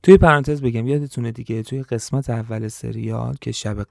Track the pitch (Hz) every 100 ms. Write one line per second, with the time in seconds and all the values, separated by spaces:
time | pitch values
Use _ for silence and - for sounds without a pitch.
0 | - 190 175 147 139 147 131 117 117 147
1 | 143 - 120 113 113 113 110 135 131 117
2 | - 135 135 117 113 110 110 - 117 113
3 | 113 113 117 135 117 113 104 104 101